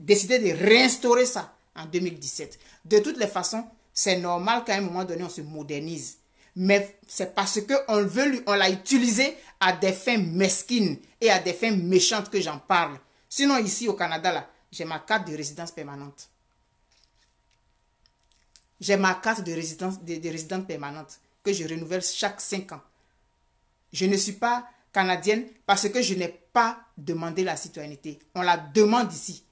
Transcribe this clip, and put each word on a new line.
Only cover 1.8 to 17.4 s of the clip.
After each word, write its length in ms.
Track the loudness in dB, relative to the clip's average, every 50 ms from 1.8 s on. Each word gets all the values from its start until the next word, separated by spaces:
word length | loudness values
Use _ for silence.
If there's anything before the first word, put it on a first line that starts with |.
| -12
deux 160 | -6 -4 -4
mille 180 | -4 -4 -6 -6
dix-sept. 400 | -6 -4 -4 -4 -6 -8 -14 -20 -20 -20 -20 _ -2
De 140 | 4 4 4
toutes 200 | 4 2 -2 -4
les 80 | -4
façons, 400 | -2 -2 -2 -2 -2 -2 -4 -8 -10 -18 _ _ _
c'est 240 | 0 0 2 2 2 0
normal 460 | 0 -2 -2 0 0 0 0 0 0
qu'à 120 | -2 -2
un 40 | -2
moment 240 | -2 -4 -4 -6 -6
donné, 180 | -6 -6 -8
on 60 | -6 -8
se 120 | -8 -8
modernise. 800 | -10 -10 -12 -12 -10 -8 -8 -8 -8 -8 -8 -8 -8 -10 -10 _ _ _ _ _ _ _ -6
Mais 420 | 0 2 4 4 4 2 -2 -10 _ _
c'est 280 | -8 -6 -6 -6 -4 -2
parce 260 | -2 0 2 0 0
qu'on 420 | 0 0 0 0 0 2 2 2 2
veut 240 | 2 0 2 2 2
lui, 140 | 0 -2 -2
on 80 | 0 2
l'a 160 | 2 2 2
utilisé 680 | 0 0 2 2 4 4 4 6 6 6 4 4 0 -8 -20 -12 _ 0
à 140 | 0 2
des 200 | 2 2 0 0
fins 260 | 0 -2 -2 0 0 0
mesquines 800 | 0 0 0 2 4 6 6 4 4 2 2 0 0 0 -2 -6 -12 _ _ 0
et 100 | 2 2
à 100 | 2 2
des 120 | 0 -4
fins 240 | -4 -2 -2 0 0
méchantes 540 | 0 0 4 4 4 4 4 0 -2 -4 -4
que 100 | -4 -4
j'en 180 | -4 -4 -8 -8
parle. 400 | _ 0 0 0 0 -2 -6 -14 _ _ _ _ _ -4
Sinon, 300 | -2 0 2 2 2 2
ici 300 | 2 2 0 0 0 0
au 60 | -2
Canada, 380 | -2 -2 -4 -4 -2 -2 -2
là, 180 | -2 -2 -8 -12 _ _ _ _
j'ai 140 | -12 -10 -8
ma 160 | -8 -8 -8
carte 280 | -4 -2 -2 -2 -2 -4
de 80 | -8
résidence 360 | -8 -8 -8 -8 -8 -12 -12
permanente. 560 | -12 -12 -14 -14 -14 -14 -16 -16 -18 -20 -20 _ _ _ _ _ _ _ _ _ _ _ _ _ _ _ _ _ _ _ _ _ _ _